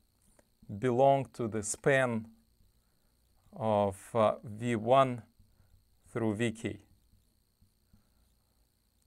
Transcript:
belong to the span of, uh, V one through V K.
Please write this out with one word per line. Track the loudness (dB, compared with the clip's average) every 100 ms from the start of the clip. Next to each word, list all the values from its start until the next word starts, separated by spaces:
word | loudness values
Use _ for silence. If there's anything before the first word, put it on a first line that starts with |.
| _ _ _ _ _ _ -14 -4
belong | -2 4 4 4 -2
to | -8 -6
the | -6
span | -8 -4 0 2 2 -2 -8 -16 _ _ _ _ _ _ _ _ _ _ _ -6
of, | -2 0 0 -2 -4 2
uh, | 2 0
V | -8 -8 -4 -2
one | 4 4 4 0 -14 _ _ _ _ -20 _ _ -12
through | -4 -2 0
V | -2
K. | -4 -8 -10 -16 _ _ _ _ _ _ _ _ _ _ _ _ _ _ _ _ _ _ _ _ _